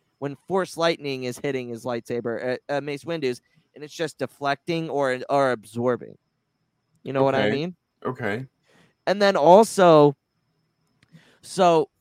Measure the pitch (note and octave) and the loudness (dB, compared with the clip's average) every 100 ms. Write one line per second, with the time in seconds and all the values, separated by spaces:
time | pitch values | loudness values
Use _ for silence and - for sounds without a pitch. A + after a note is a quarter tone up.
0 | _ - C#3 C#3 - F#3+ F3 E3 E3 E3 | _ -12 -12 -12 -6 -4 -4 -2 -2 -2
1 | C#3+ C3 B2+ A#2+ C#3+ C3 A#2+ A#2 B2 A#2+ | -6 -8 -8 -8 -6 -6 -8 -10 -8 -8
2 | - A#2+ A#2 A2 B2+ B2 - C#3+ C#3+ C#3+ | -6 -8 -6 -6 -6 -8 -6 -6 -6 -12
3 | - E3 C3+ B2 _ _ _ - D3 - | -10 -6 -4 -6 _ _ _ -20 -18 -8
4 | D#3+ - C3 - C#3 C#3 - E3 D#3+ C#3 | -8 -6 -10 -6 -6 -6 -4 -6 -4 -4
5 | C3+ B2+ - C#3+ C3+ A#2+ G2+ A#2 B2 A#2+ | -2 -4 -2 0 0 -2 -8 -4 -2 -2
6 | A1 G#1+ _ _ _ _ _ _ _ _ | -6 -20 _ _ _ _ _ _ _ _
7 | B2+ C3+ C3+ C3+ G#2+ C3+ E3+ F3 _ _ | -8 0 0 2 0 -2 -6 -10 _ _
8 | - B2 A2+ A2 C3+ _ _ _ _ _ | -10 -6 -6 -6 -10 _ _ _ _ _
9 | - G3 G3+ F#3 D3 F#3+ A3+ - F3+ D#3 | -6 0 2 2 6 8 6 4 6 8
10 | D3 C3+ _ _ _ _ _ _ _ _ | 6 2 _ _ _ _ _ _ _ _
11 | _ _ _ _ - - F3+ E3 D3 _ | _ _ _ _ -12 2 4 4 0 _